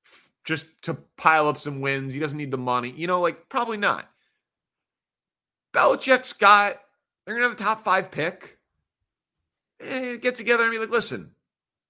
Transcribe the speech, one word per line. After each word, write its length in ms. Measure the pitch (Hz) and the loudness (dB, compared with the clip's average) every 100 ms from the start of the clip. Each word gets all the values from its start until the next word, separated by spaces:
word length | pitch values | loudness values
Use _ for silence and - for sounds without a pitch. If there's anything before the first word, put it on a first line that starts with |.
| - | -20
f-, 240 | - - _ | -18 -20 _
just 240 | - 160 - _ | -6 -6 -8 _
to 120 | - 156 - - | -8 -8 -10 0
pile 320 | 165 160 151 | 4 4 4
up 100 | 147 | 0
some 220 | 147 139 | -4 -4
wins. 320 | 135 139 135 | -2 -2 -4
He 80 | 131 | -6
doesn't 180 | 151 147 | -6 -6
need 120 | 147 | -6
the 80 | 127 | -6
money. 320 | 127 123 120 | -2 -2 -2
You 160 | 127 170 | -6 -2
know, 140 | 180 | 0
like, 280 | 175 165 - | 0 -2 -8
probably 280 | 269 240 220 | -4 -4 -2
not. 340 | 202 98 - _ _ _ _ _ _ _ _ _ _ _ _ _ _ _ _ | -2 -2 -6 _ _ _ _ _ _ _ _ _ _ _ _ _ _ _ _
Belichick's 580 | - 302 - - 254 262 | 2 4 4 2 2 0
got, 440 | - 202 208 202 - _ _ _ _ | 2 6 6 4 -4 _ _ _ _
they're 100 | - | -8
gonna 140 | 226 247 | -2 -2
have 100 | 226 | 0
a 40 | |
top 220 | 208 214 | -2 -2
five 260 | 214 190 190 | 0 0 0
pick. 480 | - 156 - - _ _ _ _ _ _ _ _ _ _ _ _ _ | -4 -6 -6 -16 _ _ _ _ _ _ _ _ _ _ _ _ _
Eh, 360 | - 262 254 240 | -10 -8 -6 -4
get 180 | 247 | -4
together 300 | 247 220 240 | -2 2 2
and 80 | 226 | 2
be 60 | 226 | 0
like, 120 | 220 | -2
"Listen, 440 | 226 - 113 80 _ _ _ _ _ _ | 0 0 -4 -10 _ _ _ _ _ _